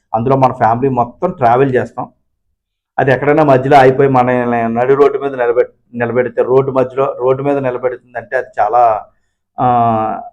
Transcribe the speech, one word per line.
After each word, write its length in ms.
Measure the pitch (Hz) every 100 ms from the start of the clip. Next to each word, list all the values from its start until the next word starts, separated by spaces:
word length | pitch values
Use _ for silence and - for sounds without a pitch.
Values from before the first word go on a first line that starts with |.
| _
అందులో 220 | 113 120 135
మన 160 | 131
ఫ్యామిలీ 360 | - 110 117 135
మొత్తం 420 | 123 120 - 180
ట్రావెల్ 440 | 185 120 123 139
చేస్తాం. 340 | 123 110 - - _ _ _ _ _ _ _ _ -
అది 140 | 135
ఎక్కడైనా 320 | 123 139 147
మధ్యలో 320 | 151 131 131 147
అయిపోయి 320 | 131 131 139
మన 180 | 131 123 123 120 120 117
నడి 280 | 113 127
రోడ్డు 240 | 139 139 135
మీద 160 | 143
నిలబె-, 600 | 135 120 120 123 _ _
నిలబెడితే, 480 | 120 120 117 123 120
రోడ్డు 280 | 117 131 135
మధ్యలో, 460 | 131 127 127 139 -
రోడ్డు 220 | 127 131
మీద 160 | 139 139
నిలబెడుతుందంటే 800 | 131 123 123 - 123 120 113 131
అది 100 | 123 -
చాలా, 440 | 107 120 117 107 - _ _ _ _ -
ఆ, 640 | 127 120 117 110 110 92 -